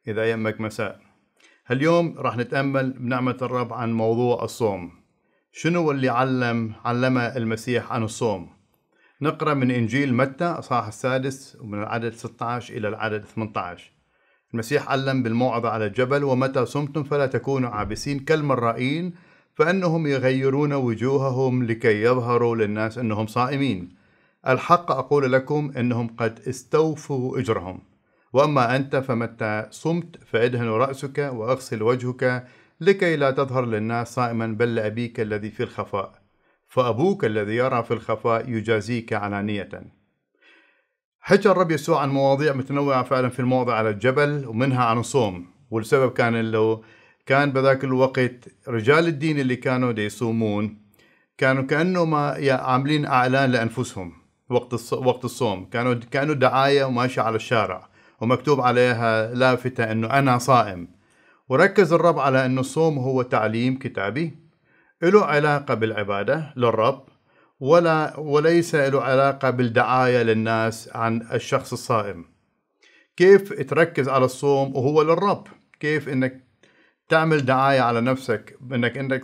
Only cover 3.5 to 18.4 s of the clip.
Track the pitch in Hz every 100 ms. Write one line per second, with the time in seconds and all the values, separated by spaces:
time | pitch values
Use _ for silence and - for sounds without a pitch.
3.5 | 123 117 117 113 113 110 117 123 120 113
4.5 | - 110 95 85 - _ _ _ _ _
5.5 | - 156 175 156 139 131 120 131 127 120
6.5 | 117 113 107 117 120 131 127 120 131 113
7.5 | 110 - 120 104 123 110 - 117 95 82
8.5 | _ _ _ _ _ _ - 143 156 156
9.5 | 143 127 123 110 131 143 120 135 - 175
10.5 | 160 - 123 107 - 131 131 135 135 -
11.5 | - 113 104 107 117 117 113 117 - 117
12.5 | 120 - 113 104 107 107 104 104 - 107
13.5 | 110 90 87 - _ _ _ _ _ _
14.5 | 120 110 143 143 135 135 131 117 117 127
15.5 | 117 117 110 104 107 127 143 139 127 135
16.5 | 135 117 143 143 156 143 147 135 123 139
17.5 | 135 123 104 101 107 143 143 135 156